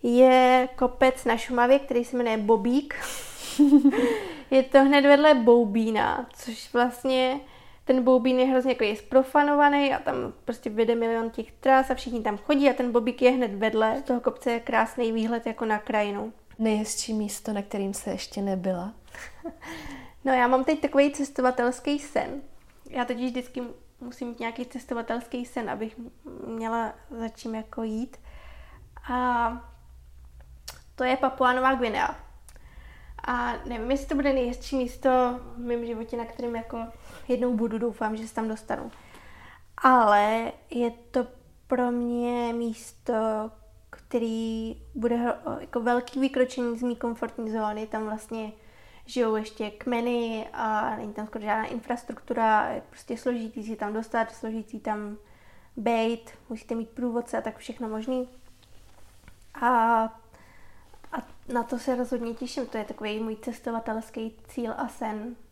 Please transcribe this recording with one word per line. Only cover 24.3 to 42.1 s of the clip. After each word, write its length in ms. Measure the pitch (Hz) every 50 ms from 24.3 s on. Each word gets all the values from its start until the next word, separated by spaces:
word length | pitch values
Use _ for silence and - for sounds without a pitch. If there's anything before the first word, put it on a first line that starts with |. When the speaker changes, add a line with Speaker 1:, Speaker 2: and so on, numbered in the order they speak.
| 240 233
Speaker 1:
nějaký 260 | 302 311 302 - 247
cestovatelský 800 | 247 - 254 - - 262 233 226 - 233 233 240 - - 247 247
sen, 240 | - - - 226 208
abych 260 | - 202 220 220 - - 233 233 - - - 294 - - - -
měla 460 | 226 226 226 226 226 233 226 220 - - - -
za 200 | 285 233 226 226
čím 260 | 220 - - 233 220
jako 280 | 220 220 - - - 226
jít. 340 | 226 214 220 240 269 - - - - - - - - - - - - - - - - - - - -
A 400 | 247 247 247 247 247 233 233 233 247 247 - - - - - - - - - - - - - - - - - - - - - - - - - - -
to 80 | - 254
je 140 | 254 262 262
Papua 360 | 269 269 262 - 262 247 247
Nová 200 | 254 254 262 269
Guinea. 400 | 247 247 226 208 - - - - - - - - - - - - - - - - - - - - - - - - - - -
A 260 | 247 240 240 240 233 - -
nevím, 260 | - 240 226 220 233
jestli 140 | 269 277 277 -
to 80 | 320
bude 180 | 277 285 285 269
nejhezčí 420 | 269 247 240 247 - - - -
místo 340 | 269 247 240 247 - - 269 254 254 254 247 247 247 - - -
v 20 | 240
mém 260 | 240 240 240 240 233
životě, 320 | 233 233 220 233 226 - 233
na 80 | 233
kterém 300 | 226 - - 254 240 233
jako 240 | 226 226 226 - 233 226 233 233 - - - - - - -
jednou 260 | 247 220 240 247 247
budu, 240 | 214 226 233 214 226
doufám, 400 | 220 240 220 - 226 214 220 220
že 100 | 220 220
se 80 | -
tam 120 | - 220 220
dostanu. 440 | 220 220 - - - - - 226 - - - - - - - - - - - - - - - - - -
Ale 760 | - 254 262 247 233 208 208 208 208 214 220 226 226 233 - - - -
je 220 | 330 240 240 233 226 - - -
to 160 | - 262 247 233 - - - - - - _ -
pro 240 | 262 247 247 247
mě 600 | 240 240 240 240